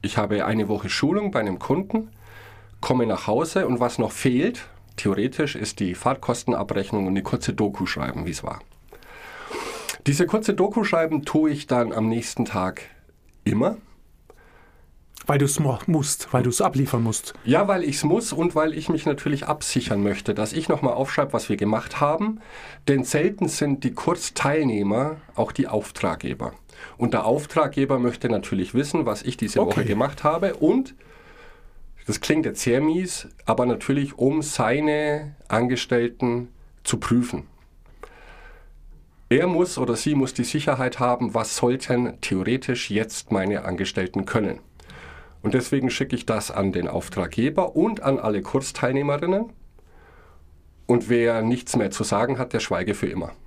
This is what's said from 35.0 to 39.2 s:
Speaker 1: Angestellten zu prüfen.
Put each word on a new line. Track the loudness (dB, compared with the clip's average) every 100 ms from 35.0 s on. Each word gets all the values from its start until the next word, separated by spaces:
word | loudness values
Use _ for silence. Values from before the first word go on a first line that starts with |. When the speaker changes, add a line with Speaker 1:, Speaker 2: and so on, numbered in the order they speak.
| 0 -2 -6 -14 -2
Speaker 1:
Angestellten | 0 2 0 0 0 0 0 0 0 -4 -16 -20 -10
zu | -4 -4
prüfen. | 2 2 2 -6 -10 -20 -20 -20 -20 -20 -20 -20 -20 -20 -20 -20 -20 -20 -20 -20 -20 -20